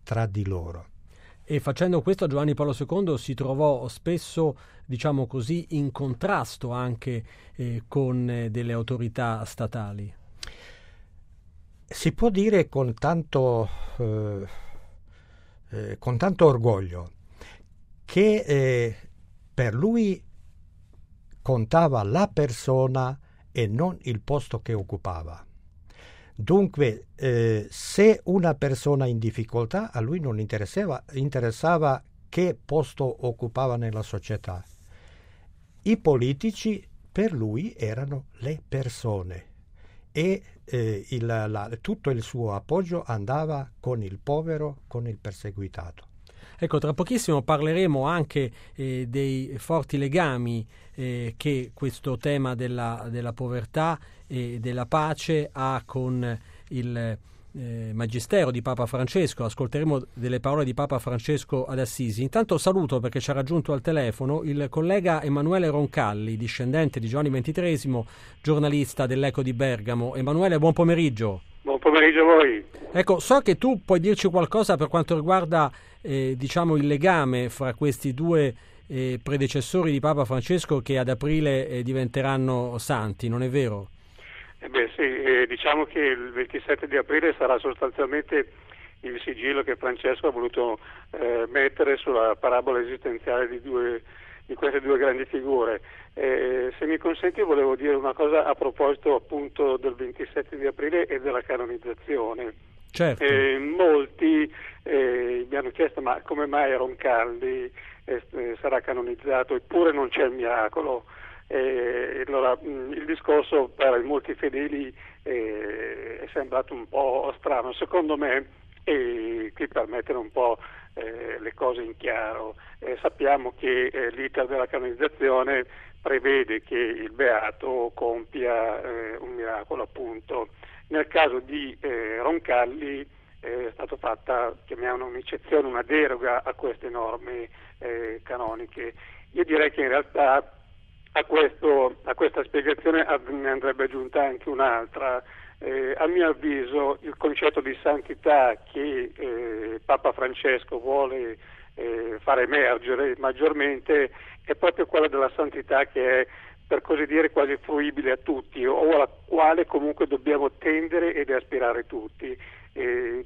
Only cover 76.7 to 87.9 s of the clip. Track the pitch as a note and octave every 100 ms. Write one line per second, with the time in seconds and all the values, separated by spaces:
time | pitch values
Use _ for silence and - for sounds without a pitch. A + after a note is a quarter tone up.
76.7 | D#3 C#3+ D3 F3 F3 C3+ B2+ B2 - C3
77.7 | A2+ D3 - C#3+ B2+ E3 E3 C#3+ A#2 -
78.7 | - - C3 C3 B2+ B2+ C#3+ C3+ C#3+ B2
79.7 | F#3 E3 C#3+ D3 D3 B2 C3 - F3+ -
80.7 | C#3 A#2+ C3+ B2+ B2 C#3+ D#3 D3+ C3+ C3+
81.7 | B2 B2 C3 B2 C3 C3+ C3+ C3 B2+ B2
82.7 | A#2+ - C3 G#2+ F#2+ A#2 A#2+ B2+ C#3 B2
83.7 | G2+ G2 - - - - - - - -
84.7 | C3 A#2 - D3 B2+ C3+ B2+ B2 A#2+ D3+
85.7 | D3+ D3+ E3 D3 B2 B2 A#2+ B2 C#3 -
86.7 | C#3+ C#3+ C#3 B2 D3+ D#3+ - B2+ B2+ C#3
87.7 | B2 C3+